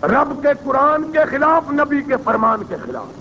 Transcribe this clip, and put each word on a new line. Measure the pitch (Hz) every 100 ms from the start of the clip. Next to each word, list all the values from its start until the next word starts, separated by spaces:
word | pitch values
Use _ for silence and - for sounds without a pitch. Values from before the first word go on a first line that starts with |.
رب | 147 247 294 294
کے | 285 285
قرآن | 277 262 285 311 311
کے | 311 311
خلاف، | 269 302 330 320
نبی | 285 285 285
کے | 285 254
فرمان | - 226 220 220 202
کے | 170 -
خلاف | 123 101 -